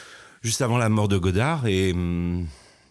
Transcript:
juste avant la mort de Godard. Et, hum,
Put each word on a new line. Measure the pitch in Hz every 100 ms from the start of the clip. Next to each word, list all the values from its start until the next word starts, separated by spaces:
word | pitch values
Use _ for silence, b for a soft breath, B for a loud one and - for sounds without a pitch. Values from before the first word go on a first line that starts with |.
| B B B B
juste | 113 107
avant | 123 123
la | 113
mort | 107 104
de | 101
Godard. | 92 92 135 165 117
Et, | 95 95
hum, | 87 87 87 87 87 82 B B B B